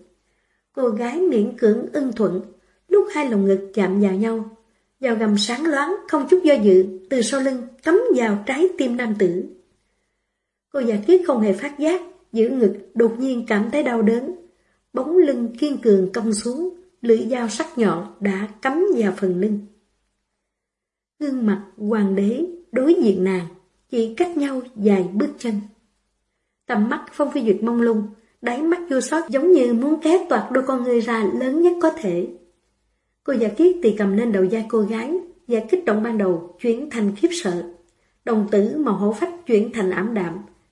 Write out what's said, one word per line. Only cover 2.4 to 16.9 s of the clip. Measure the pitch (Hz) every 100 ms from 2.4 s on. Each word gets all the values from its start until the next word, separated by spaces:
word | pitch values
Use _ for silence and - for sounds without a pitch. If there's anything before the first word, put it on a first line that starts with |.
| - _ _ _ -
lúc | 392 -
hai | 302 277
lồng | 208 196
ngực | 196 196
chạm | - 185 196
vào | 202
nhau, | 190 226 226 214 - _ _ _ -
dao | 262 220
găm | 220 202
sáng | 214 247 320
loáng | 277 302 403 -
không | 311 262
chút | 370
do | 320
dự | 269 208 185 185 - -
từ | 262
sau | 220 269
lưng | 269 254 233 -
cắm | 320 370 494 254
vào | 226 202 -
trái | 262 370 349
tim | 254 240
nam | 240 202
tử. | 185 175 285 - _ _ _ _ _ _ _ _ _ _ _
Cô | 285
Giả | 233 208 262
Kiết | 370 339
không | 247
hề | 214
phát | 190 285 285
giác, | 302 359 - - _
giữ | 226 233
ngực | 269 208 - -
đột | 220 226 233
nhiên | 269 247 -
cảm | 208 240
thấy | 294
đau | 254 233
đớn, | 208 233 285 359 - _ _ _ _
bóng | 262 262 359
lưng | 302 247 233 -
kiên | 302 247
cường | 233 196 185
cong | 233 220
xuống, | 214 240 262 359 - _